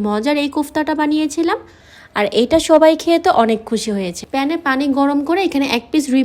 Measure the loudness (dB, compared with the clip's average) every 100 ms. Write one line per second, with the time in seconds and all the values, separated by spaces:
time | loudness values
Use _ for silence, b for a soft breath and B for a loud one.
0 | -2 -2 -2 -2 -2 -4 -4 -4 -2 -2
1 | 0 0 -2 -2 -2 -4 -8 B B B
2 | B -4 -2 0 2 2 4 6 6 4
3 | 2 2 4 2 2 0 -4 -6 -4 -4
4 | -4 -8 -8 -4 -2 -2 -2 0 0 0
5 | 0 0 -2 -2 0 -2 -2 -2 -2 -2
6 | 0 0